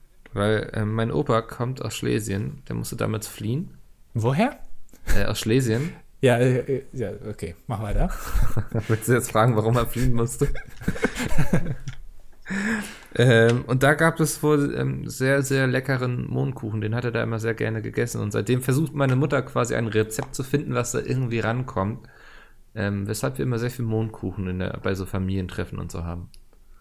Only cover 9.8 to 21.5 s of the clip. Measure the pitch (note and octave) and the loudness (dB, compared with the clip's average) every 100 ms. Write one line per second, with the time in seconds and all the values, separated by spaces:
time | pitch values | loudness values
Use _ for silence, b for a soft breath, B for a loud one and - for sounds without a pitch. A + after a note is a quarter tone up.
9.8 | A#2 A#2 B2+ A#2 A#2 - C#3+ - - - | 2 2 4 4 2 0 0 0 -4 -8
10.8 | - - - - B3 - - E3+ - C3+ | -4 -2 -2 -2 4 6 6 4 2 -2
11.8 | - - - - - - - G3 G#3 A3 | -8 -10 -12 -14 -16 -14 -6 -4 -2 -4
12.8 | G3+ B B - B2 A2+ A#2 A#2+ - B2+ | -6 B B 2 6 8 6 4 0 2
13.8 | C#3 D3+ E3 D#3+ D#3 - D3+ D3+ C#3+ - | 4 4 2 2 0 0 2 4 2 -2
14.8 | C3 C3 A2+ - C3 C#3 C3+ C3+ C3 B2+ | -4 -4 -6 -2 2 2 2 2 2 0
15.8 | C3 C3 B2+ B2 B2 B2+ C#3 B2 A2 A2 | 0 -2 -2 -2 -4 -2 -2 -4 -6 -4
16.8 | G#2+ A#2+ B2 A#2 A2+ A2+ A2+ A2+ A2+ A2 | -2 -2 -2 -2 -2 -2 -2 -2 -2 -2
17.8 | A2+ A#2 A#2 A2+ G#2+ A2 G#2+ B2 C3 C3 | -4 -2 -2 -2 -2 -2 0 0 2 0
18.8 | D#3+ D3 C3+ B2+ D3+ C3+ - B2+ A#2 B2 | 0 0 2 2 2 0 -2 -2 0 0
19.8 | A2+ G#2+ G#2+ - C3 - B2+ C#3+ D3+ B2 | 0 0 0 -2 -6 -6 -2 -2 0 -2
20.8 | A#2 B2+ A2 B2+ B2 A#2 G#2 | -2 -2 -2 -2 0 0 0